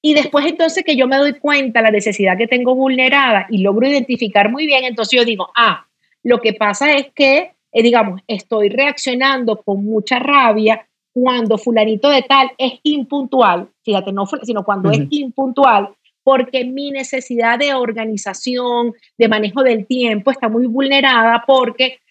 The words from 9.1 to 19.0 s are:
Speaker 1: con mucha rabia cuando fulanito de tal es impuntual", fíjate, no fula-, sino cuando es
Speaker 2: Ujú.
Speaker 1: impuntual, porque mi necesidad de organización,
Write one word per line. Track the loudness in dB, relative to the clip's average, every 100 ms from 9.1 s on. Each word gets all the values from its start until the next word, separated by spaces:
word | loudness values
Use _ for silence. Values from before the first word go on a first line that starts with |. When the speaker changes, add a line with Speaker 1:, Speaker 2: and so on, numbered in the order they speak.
| -2 0 0 -2 -4
Speaker 1:
con | -4 -4 -2
mucha | -4 -2 -4
rabia | 2 2 2 2 0 0 -6 _ _
cuando | -2 0 0 0 -2
fulanito | 0 2 2 2 2
de | 2
tal | 2 0 0 -2
es | -6 -4
impuntual", | -4 -4 -4 -6 -2 2 2 2 -6 _ -4
fíjate, | -4 -2
no | -6 -6
fula-, | -6
sino | -6 -6 -4
cuando | -2 0
es | 0
Speaker 2:
Ujú. | -2
Speaker 1:
impuntual, | -4 -4 -4 -4 2 4 4 0 _ _ _
porque | 2 2 0 -4
mi | -6 -8 -8
necesidad | -8 -8 -8 -6 -2 0 0
de | 0 -2 -4 -6 -8 -8
organización, | -10 -10 -6 -6 -4 -2 -4 -6